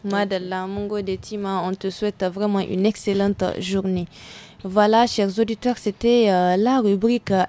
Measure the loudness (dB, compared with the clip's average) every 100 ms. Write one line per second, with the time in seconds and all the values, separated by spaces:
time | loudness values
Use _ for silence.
0 | -4 -2 -2 -4 -4 -6 -6 -6 -6 -6
1 | -4 -8 -8 -8 -4 -4 -4 -4 -6 -4
2 | -4 -2 -4 -2 -2 0 -2 0 0 0
3 | -2 0 0 0 -2 -4 -4 -2 -2 -2
4 | -4 -12 -20 -20 -20 -14 -2 2 4 6
5 | 4 2 -2 0 -2 0 -2 -2 -4 -2
6 | 2 4 4 4 2 2 2 2 2 2
7 | 2 0 0 0